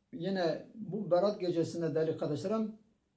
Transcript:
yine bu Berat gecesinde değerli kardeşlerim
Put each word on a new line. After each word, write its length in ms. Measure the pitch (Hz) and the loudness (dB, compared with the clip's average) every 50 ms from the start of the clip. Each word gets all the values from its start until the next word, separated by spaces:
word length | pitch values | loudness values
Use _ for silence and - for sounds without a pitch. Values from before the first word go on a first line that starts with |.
| _ _ - | _ _ -8
yine 520 | 170 165 190 196 190 175 160 147 - - - - | -4 -2 0 0 2 2 2 0 -2 -6 -14 -14
bu 360 | 220 208 - 180 226 196 160 | -12 -10 -6 -6 -4 0 4
Berat 280 | 175 175 196 208 202 - | 4 4 4 4 2 0
gecesinde 560 | 180 175 165 165 156 160 - 170 165 156 143 | -2 0 2 2 0 0 0 -2 -2 0 2
değerli 220 | 156 160 160 156 - | 2 2 0 0 -2
kardeşlerim 580 | 165 147 147 123 - 190 220 220 220 208 - - _ _ _ _ _ _ _ | -2 -2 -2 -2 -2 0 0 0 0 -2 -4 -12 _ _ _ _ _ _ _